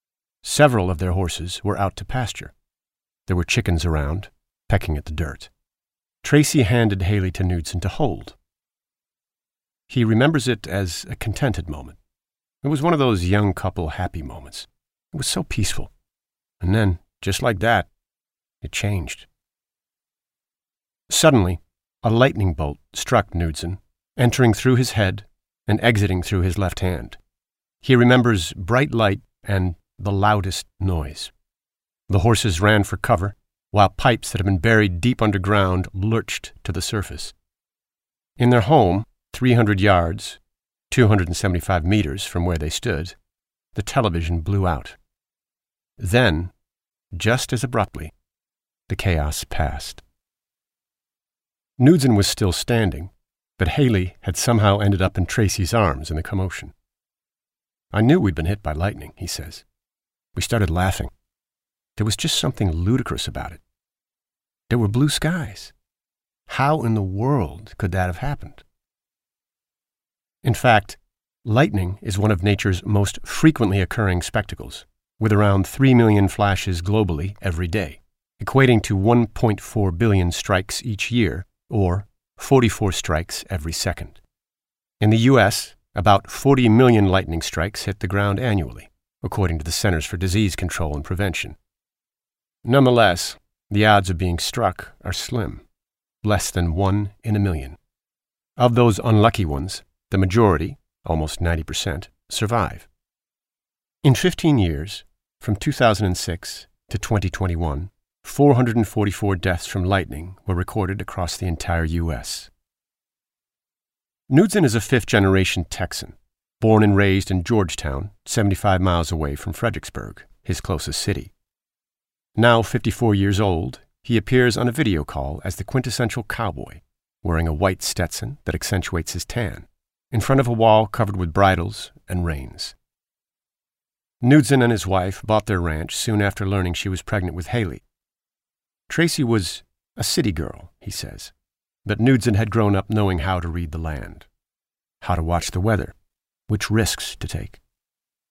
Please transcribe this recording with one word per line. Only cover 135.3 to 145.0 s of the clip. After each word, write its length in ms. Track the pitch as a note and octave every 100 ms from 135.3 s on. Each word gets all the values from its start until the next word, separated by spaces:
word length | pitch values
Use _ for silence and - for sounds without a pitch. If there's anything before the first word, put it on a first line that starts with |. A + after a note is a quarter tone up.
| G#2+ -
their 140 | F#2+
ranch 360 | E2+ D#2 - -
soon 260 | - G#2
after 240 | G2+ - F#2+
learning 280 | G2 F2+
she 140 | E2+ G2
was 140 | F#2
pregnant 320 | - G#2 F2+
with 140 | E2+ E2+
Haley. 340 | A#2+ F#2+ A#1 _ _ _ _ _ _ _ _ _ _ _
Tracy 360 | - E3+ -
was 380 | B2 A2+ F2 - - _ _ -
a 80 |
city 260 | - - G#2+
girl, 420 | D#2 B1 G1+ - _
he 120 | -
says, 400 | - - G1+ - _ _ _ _ _
but 160 | G2+ G#2
Knudsen 340 | A#2 B2+ A#2+
had 160 | G2+ A2
grown 260 | A#2 G#2 G2
up 120 | -
knowing 300 | G#2+ G2+ F2+
how 200 | E2+ F#2
to 80 | E2
read 240 | E2+ E2
the 60 | E2
land, 480 | D#2+ D2 A1+ E2 - _ _ _ _ _ _ _